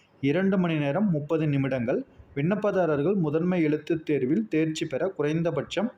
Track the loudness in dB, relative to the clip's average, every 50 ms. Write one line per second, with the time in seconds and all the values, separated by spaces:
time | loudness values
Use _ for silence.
0 | _ _ _ -2 0 2 2 2 2 2 2 2 2 2 0 0 0 0 0 0
1 | 0 2 0 0 0 -2 0 0 2 2 2 2 0 0 0 -2 0 0 -2 -2
2 | -4 -6 -14 -20 -18 -10 -6 -2 0 0 0 0 0 0 2 2 2 2 2 0
3 | 0 0 2 2 0 0 0 0 0 2 2 2 2 2 0 0 0 -2 -4 -2
4 | -2 -2 -2 0 2 2 0 0 0 0 0 0 0 0 -2 -4 -6 -4 -4 -4
5 | -4 -4 -2 -2 -2 -2 0 0 0 -2 -2 -4 -6 -4 -4 -4 -4 -4 -6